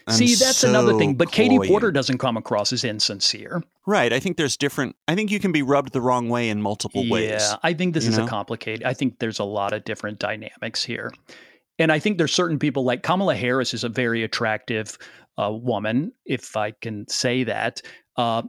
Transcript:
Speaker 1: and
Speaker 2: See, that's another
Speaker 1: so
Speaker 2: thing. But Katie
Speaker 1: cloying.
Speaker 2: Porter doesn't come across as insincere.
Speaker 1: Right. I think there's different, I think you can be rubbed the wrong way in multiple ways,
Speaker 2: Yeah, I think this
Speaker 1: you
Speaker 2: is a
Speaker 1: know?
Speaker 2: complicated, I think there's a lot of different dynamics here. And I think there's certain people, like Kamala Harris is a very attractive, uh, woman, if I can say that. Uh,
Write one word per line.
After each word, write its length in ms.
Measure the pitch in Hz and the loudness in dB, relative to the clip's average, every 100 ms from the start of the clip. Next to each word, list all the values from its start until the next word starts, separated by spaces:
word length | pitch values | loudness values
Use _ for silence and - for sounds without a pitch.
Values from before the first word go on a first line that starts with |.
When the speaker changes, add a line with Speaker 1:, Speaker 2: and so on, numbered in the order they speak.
| - | 0
Speaker 1:
and 100 | - | 4
Speaker 2:
See, 200 | 240 233 | 6 6
that's 280 | 262 262 | 4 4
another 280 | 247 254 240 | 4 6 6
Speaker 1:
so 80 | 220 | 4
Speaker 2:
thing. 160 | - 131 | 4 2
But 160 | 170 | 0
Katie 240 | - 233 254 | 4 6 6
Speaker 1:
cloying. 140 | 190 | 6
Speaker 2:
Porter 200 | 196 220 | 4 4
doesn't 280 | 143 127 127 | 0 0 0
come 180 | 131 113 | 0 -2
across 340 | - 107 101 | -2 -2 0
as 100 | 123 | -2
insincere. 800 | 123 107 - 101 - 104 104 175 - _ - | -4 -2 -2 0 -2 -2 -6 -8 -8 _ 0
Speaker 1:
Right. 260 | 202 120 | 2 4
I 60 | 120 | 2
think 180 | 190 170 | 0 0
there's 200 | 147 - | -2 0
different, 380 | 143 - 131 - - | -2 0 -4 -4 -2
I 80 | 170 | -2
think 160 | 214 | 0
you 80 | 208 | 0
can 120 | 196 | 0
be 120 | 156 | 0
rubbed 300 | 131 139 135 | 2 2 2
the 80 | 131 | -2
wrong 280 | 123 123 120 | 2 2 0
way 200 | 120 117 | 0 0
in 120 | 104 | 0
multiple 480 | 104 107 110 - 123 | -2 -2 -4 -2 0
ways, 200 | 110 110 | 0 0
Speaker 2:
Yeah, 240 | 107 104 104 | 0 -2 0
I 100 | 160 | -2
think 200 | 170 185 | 0 0
this 100 | 160 | 0
Speaker 1:
you 80 | 117 | 2
Speaker 2:
is 60 | 110 | 2
a 40 | |
Speaker 1:
know? 60 | 117 | 0
Speaker 2:
complicated, 580 | 110 101 113 - 110 117 | -4 -6 -8 -8 -4 -4
I 80 | |
think 260 | 131 135 110 | -2 -4 -2
there's 200 | 117 107 | -6 -4
a 60 | 104 | -4
lot 280 | 104 98 | -2 -2
of 120 | 107 107 | -4 -6
different 340 | 107 104 101 | -8 -8 -6
dynamics 640 | 101 107 107 - 113 - | -6 -6 -10 -12 -10 -6
here. 280 | - 117 113 - _ - - _ _ _ | -6 -6 -8 -14 _ -20 -20 _ _ _
And 120 | 160 | 2
I 80 | 156 | 2
think 180 | 208 190 | 2 0
there's 160 | 156 | 0
certain 260 | - 175 151 | 2 0 0
people, 240 | 151 135 | 0 0
like 200 | 127 131 | 0 -2
Kamala 320 | - 185 196 127 | 0 0 0 0
Harris 380 | 123 131 123 | 0 0 -2
is 100 | 113 | -4
a 60 | 120 | -4
very 340 | 113 123 113 | -2 0 0
attractive, 760 | 110 - 113 107 - 113 110 - - - _ - | -2 -2 -2 -2 -4 -6 -6 -12 -20 -20 _ -4
uh, 140 | 104 | -4
woman, 580 | 110 123 107 104 117 175 - - | -2 -2 -2 0 -2 -2 -10 -6
if 320 | 135 - 107 | -6 -4 -4
I 140 | 107 | -4
can 360 | 113 120 104 104 | -6 -10 -10 -8
say 360 | - 127 123 117 | -4 -2 0 -2
that. 360 | 104 113 - - - _ - | -2 -4 -6 -18 -20 _ -4
Uh, 240 | 120 113 | 0 -2